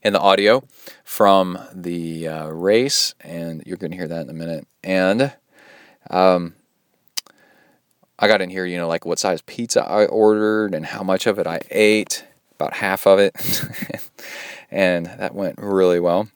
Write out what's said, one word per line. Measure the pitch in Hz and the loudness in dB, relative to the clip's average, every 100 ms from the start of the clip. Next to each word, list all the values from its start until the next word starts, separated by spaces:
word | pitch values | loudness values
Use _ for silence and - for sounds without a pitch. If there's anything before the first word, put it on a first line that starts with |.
in | 107 | 2
the | 101 | 2
audio | 98 98 101 131 - _ - - | 4 4 6 4 0 _ -20 -20
from | - - 101 98 92 90 - | -16 2 6 6 4 -4 -12
the, | 92 87 87 82 82 80 | -12 -8 -6 -8 -8 -8
uh, | 78 78 | -8 -10
race, | 80 92 110 135 - - - | -4 2 2 2 -2 -4 -6
and | 76 85 85 80 - | -14 -10 -10 -10 -12
you're | 90 | -10
gonna | 80 90 | -10 -8
hear | 82 | -8
that | 82 | -8
in | 76 | -10
a | |
minute. | 80 82 82 - _ | -10 -10 -10 -12 _
And, | 95 95 92 107 139 - _ _ _ - _ _ - | -2 2 2 2 0 -4 _ _ _ -20 _ _ -4
um, | 90 92 90 85 - _ _ _ _ _ - - _ _ _ _ _ _ _ _ - | 2 4 4 -2 -14 _ _ _ _ _ -14 -14 _ _ _ _ _ _ _ _ -2
I | 104 | 2
got | 107 | 2
in | 92 | 0
here, | 92 90 | -6 -6
you | 87 | -4
know, | 85 | -4
like, | 82 85 | -4 -4
what | 82 | -4
size | 98 85 | -2 -4
pizza | - - 117 - - | -6 -12 -2 -2 0
I | 101 107 | 2 2
ordered | 110 107 107 107 107 107 | 4 4 4 2 0 -2
and | 82 80 | -4 -8
how | - | -8
much | 95 95 - | -2 0 0
of | 101 | -2
it | 82 | -4
I | 85 - | -6 -4
ate, | 98 107 107 92 - - _ _ _ | 2 4 2 -2 -10 -12 _ _ _
about | 73 - | -8 -4
half | 98 95 - | -4 2 4
of | 95 | 6
it. | 101 - | 4 0
<laughs> | - - - - - - - - - - - - - | -6 -4 -6 -12 -12 -12 -14 -18 -18 -16 -16 -18 -10
And | 90 95 87 85 | 0 0 0 -4
that | - 95 | -8 -10
went | 98 95 - | -6 -8 -8
really | 101 98 92 87 | -2 2 4 4
well. | 87 87 110 | 2 0 -4